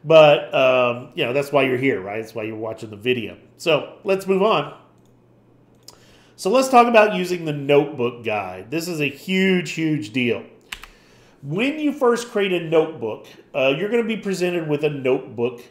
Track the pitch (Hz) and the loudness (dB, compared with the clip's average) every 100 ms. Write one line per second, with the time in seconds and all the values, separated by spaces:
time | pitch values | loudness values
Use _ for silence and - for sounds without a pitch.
0 | 151 160 151 151 - 151 131 127 123 120 | 8 8 10 6 0 2 2 4 0 -2
1 | 135 170 123 135 139 143 135 123 135 104 | -10 -6 -2 -2 0 0 2 0 0 -2
2 | 95 110 110 117 110 107 110 113 110 104 | -6 -10 -10 -10 -8 -8 -10 -10 -14 -6
3 | 120 123 98 87 - _ 170 147 - - | -2 -2 -4 -14 -20 _ -2 -2 -2 -10
4 | - 190 185 190 208 175 143 - _ _ | -4 -4 0 0 2 0 -4 -14 _ _
5 | _ _ _ _ _ _ _ _ - - | _ _ _ _ _ _ _ _ -20 -20
6 | _ _ _ - 185 247 262 240 240 226 | _ _ _ -8 -2 0 4 6 6 6
7 | 208 185 180 175 160 143 139 143 147 151 | 4 0 -4 -4 -4 -6 4 4 4 -4
8 | 117 120 110 107 95 92 104 156 165 160 | -6 -4 -6 -4 -6 -12 -8 -8 -6 -4
9 | 139 - - 190 190 185 156 - 160 151 | -6 -6 -4 2 2 2 -2 -4 -2 -4
10 | 104 131 120 101 - - _ - - _ | -4 -2 -2 -2 -8 -20 _ -20 -20 _
11 | _ _ _ _ 143 170 262 311 294 285 | _ _ _ _ -10 -4 -4 -2 -4 0
12 | 247 233 - 208 196 175 165 165 - 123 | 0 0 -4 -4 -2 -2 2 0 0 -6
13 | 110 107 - - _ 143 131 147 208 240 | -8 -8 -14 -20 _ 0 0 0 0 -2
14 | 220 214 202 180 180 175 156 147 151 139 | -2 -4 -6 -2 -2 -2 -4 -2 -2 -2
15 | 127 135 - 113 120 120 - | 0 -2 -4 -4 -4 -6 -20